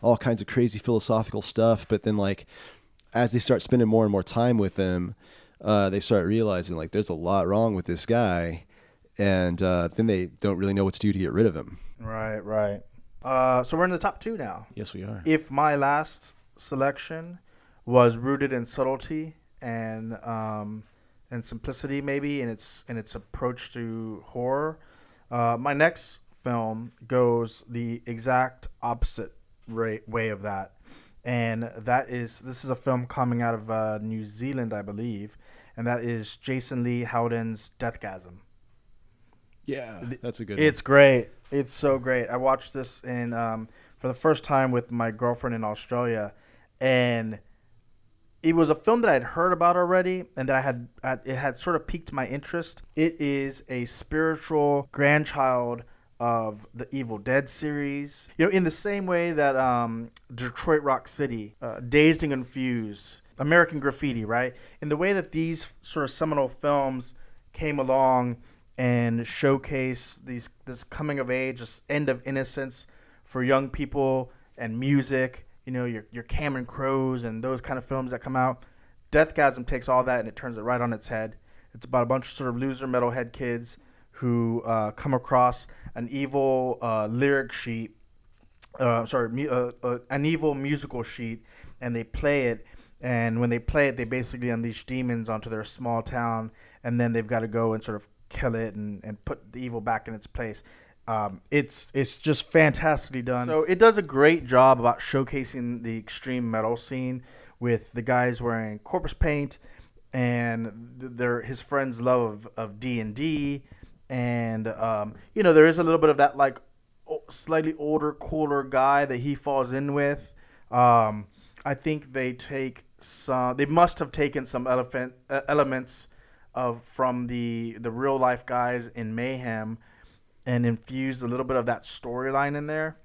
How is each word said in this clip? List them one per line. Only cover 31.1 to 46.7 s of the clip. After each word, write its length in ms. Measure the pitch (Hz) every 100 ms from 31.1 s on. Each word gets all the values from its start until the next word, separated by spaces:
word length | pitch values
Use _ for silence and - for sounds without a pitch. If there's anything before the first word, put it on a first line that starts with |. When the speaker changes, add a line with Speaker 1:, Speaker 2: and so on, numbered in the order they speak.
| - 123
Speaker 2:
And 380 | 123 117 113 113 -
that 300 | 107 127 135
is, 300 | 123 117 -
this 240 | 123 123
is 60 | 135
a 60 | 123
film 300 | - 127 123
coming 360 | - 123 120
out 120 | 120
of, 160 | 117 107
uh, 280 | 110 110 107
New 220 | 107 110
Zealand, 500 | 107 104 127 131 117
I 80 | 107
believe, 540 | 101 101 120 104 104 - - - - -
and 100 | 117
that 200 | 123 120
is 320 | 117 107 -
Jason 460 | - 131 120 127
Lee 200 | 120 120
Howden's 680 | 117 120 117 117 113 110 - _
Deathgasm. 580 | 120 - 107 95 90 90 - _ _ _ _ - - _ _ _ _ _ -
Speaker 1:
Yeah, 340 | 135 120 104
Speaker 2:
The, 160 | 120 127
Speaker 1:
that's 180 | 120 -
a 60 | 107
good 140 | 101
Speaker 2:
it's 220 | 151 139
Speaker 1:
one. 40 | -
Speaker 2:
great. 440 | 139 139 127 113 - -
It's 220 | 139 131
so 260 | - 147 135
great. 280 | 123 127 110
I 100 | 120
watched 360 | 131 131 -
this 300 | 139 123 -
in, 300 | - 123 120
um, 340 | 117 117 113 110 - - _
for 100 | 127
the 60 |
first 300 | 123 160 151
time 280 | - 139 131
with 200 | 123 120
my 200 | 120 117
girlfriend 440 | 107 123 120 127 113
in 80 |
Australia, 680 | 110 107 - 123 120 113 104 - _ _ _